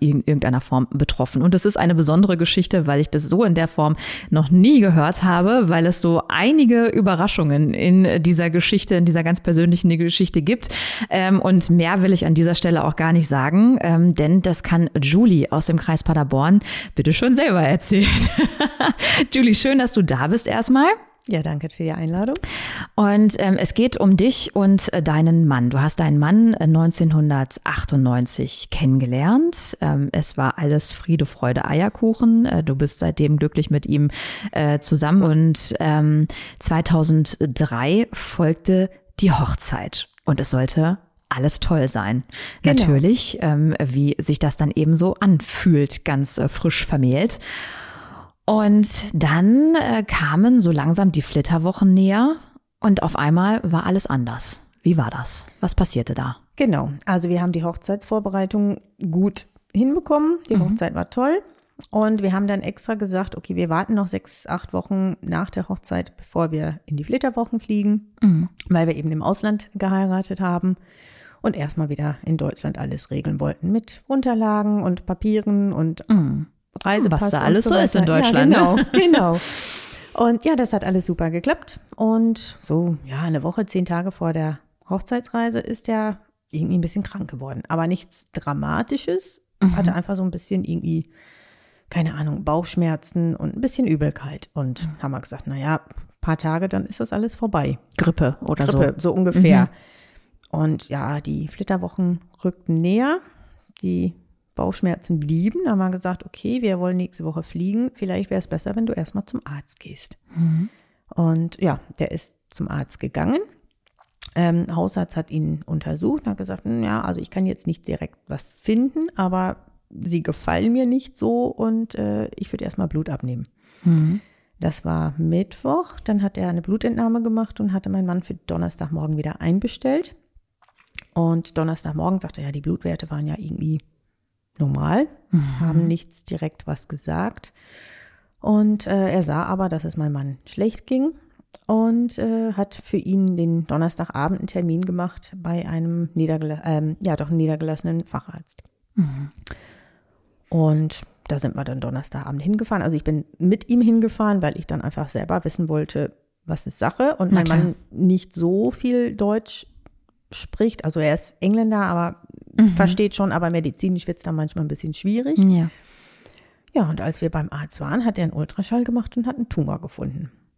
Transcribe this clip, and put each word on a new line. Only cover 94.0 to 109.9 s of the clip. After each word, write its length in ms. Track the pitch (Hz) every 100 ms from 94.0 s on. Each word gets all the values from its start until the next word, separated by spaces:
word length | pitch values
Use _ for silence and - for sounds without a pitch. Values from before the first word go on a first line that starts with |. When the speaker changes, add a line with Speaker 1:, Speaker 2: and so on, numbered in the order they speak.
| 147 - 139 143 -
Speaker 2:
Und 320 | - 135 127 165
Speaker 1:
Mhm. 160 | 151
Speaker 2:
haben 80 | 139
wir 100 | 127
gesagt, 240 | 131 131 -
„Na 100 | 135
ja, 240 | 139 156 - - - _
paar 160 | - 160
Tage, 300 | 160 160 190
dann 180 | 190 196
ist 140 | -
das 120 | 226
alles 220 | - 226
vorbei.“ 440 | - 226 170 139 131 - -
Speaker 1:
Grippe 400 | - - 143 143
oder 260 | - 151 -
Speaker 2:
Grippe, 280 | 139 139 139
Speaker 1:
so. 120 | 170
Speaker 2:
so 40 | -
ungefähr. 480 | 185 175 175 190 180 - - _ _ _ _ _ _
Speaker 1:
Mhm. 60 | 156
Speaker 2:
Und 280 | 156 156 -
ja, 320 | 143 135 147
die 280 | 147 147 156
Flitterwochen 720 | - 196 190 175 - 180 175 - _
rückten 300 | 185 180 -
näher. 440 | 165 170 208 262 349 - _ - _ _ -
Die 320 | 180 180 180 170 _ _ _
Bauchschmerzen 640 | - 180 190 180 - - 165
blieben. 400 | 147 165 190 339
Da 80 | 359
haben 60 | 202
wir 120 | 185
gesagt, 340 | 185 180 180 -
„Okay, 360 | - 208 254
wir 180 | 226 180
wollen 160 | 180 180
nächste 280 | 180 -
Woche 180 | 160 160
fliegen. 460 | 160 165 180 208 247
Vielleicht 340 | - 190 185 190
wäre 100 | 190
es 80 | -
besser, 260 | 160 -
wenn 120 | 202 226
du 60 |
erstmal 320 | 202 160 202
zum 160 | - -
Arzt 340 | - 143 - -
gehst.“ 380 | 147